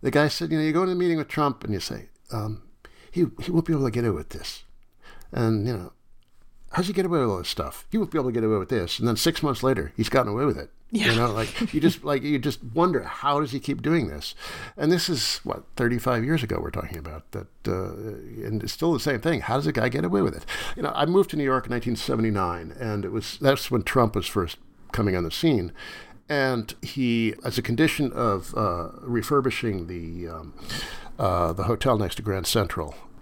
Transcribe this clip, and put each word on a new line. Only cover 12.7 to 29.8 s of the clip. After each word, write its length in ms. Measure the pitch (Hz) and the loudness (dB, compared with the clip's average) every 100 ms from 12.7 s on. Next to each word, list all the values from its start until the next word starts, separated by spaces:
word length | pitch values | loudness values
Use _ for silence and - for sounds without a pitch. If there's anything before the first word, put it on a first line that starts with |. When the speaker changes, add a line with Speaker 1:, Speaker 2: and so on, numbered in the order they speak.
| 120 180 139 | 2 4 2
Speaker 1:
how 380 | - - 143 143 | -2 -4 0 2
does 140 | 147 | 0
he 60 | 135 | -2
keep 220 | - 127 | -4 -2
doing 280 | 131 165 98 | 2 2 2
this? 260 | 73 - - - - - - | -4 -10 -10 -12 -12 -12 0
And 140 | 151 | 2
this 180 | 175 - | 4 2
is, 280 | 143 - - | 0 0 -4
what, 200 | - - - - | -4 -6 -6 -2
thirty-five 480 | 120 120 131 120 | 0 2 2 0
years 200 | 123 160 | 2 0
ago 160 | 117 85 | 0 -2
we're 80 | 71 | -2
talking 300 | - - 82 | -6 -6 -8
about, 320 | 80 78 - | -10 -12 -10
that, 160 | - - - - | -10 -10 -8 -2
uh, 280 | 92 95 85 107 - - 110 107 | -2 -4 -8 -10 -10 -12 -10 -4
and 160 | 110 | -4
it's 120 | - | -4
still 200 | - 165 | 0 2
the 60 | 143 | 2
same 200 | 151 120 | 0 0
thing. 220 | 165 139 | 0 0
How 140 | - 127 | 0 -2
does 100 | 151 | 0
a 60 | |
guy 180 | 113 120 | 0 0
get 160 | 131 175 | 0 2
away 160 | 196 | 2
with 140 | 180 - | 2 0
it? 100 | - - - - | -6 -6 -6 -4
You 80 | |
know, 80 | 156 | -2
I 140 | - 151 | 2 4
moved 240 | 185 190 | 6 4
to 60 | 151 | 2
New 60 | |
York 220 | 135 131 - | 2 2 0
in 60 | |
nineteen 240 | 123 123 113 | -2 0 -2
seventy-nine, 800 | - 117 110 101 90 87 80 - | 0 2 2 2 0 -2 -8 -8
and 240 | 117 104 | -4 -2
it 80 | 98 | -2
was, 280 | 110 - - | -4 -6 2
that's 300 | 135 135 - | 4 4 2
when 100 | 123 | 0
Trump 340 | - 131 113 110 | 4 4 6 4
was 120 | - | 0
first 320 | 104 82 - - - - | 0 0 -4 -16 -20 -4
coming 240 | - 104 92 | 0 2 2
on 80 | |
the 80 | 82 | 0
scene. 400 | - 165 120 87 - - - - - - | 2 4 4 0 -6 -14 -16 -18 -16 -4
And 460 | 143 131 120 110 - | 0 2 0 -2 -8
he, 500 | - 139 123 117 113 - | -8 -2 2 4 2 0
as 140 | 127 123 | -4 -2
a 60 | |
condition 480 | 120 120 160 - 139 | 0 2 4 2 0
of, 400 | - 120 98 82 - | 2 2 0 -2 -2
uh, 340 | 104 85 85 - | 0 0 -4 -10
refurbishing 840 | - 120 - 143 127 - 117 95 | -4 -2 2 2 2 0 -2 -2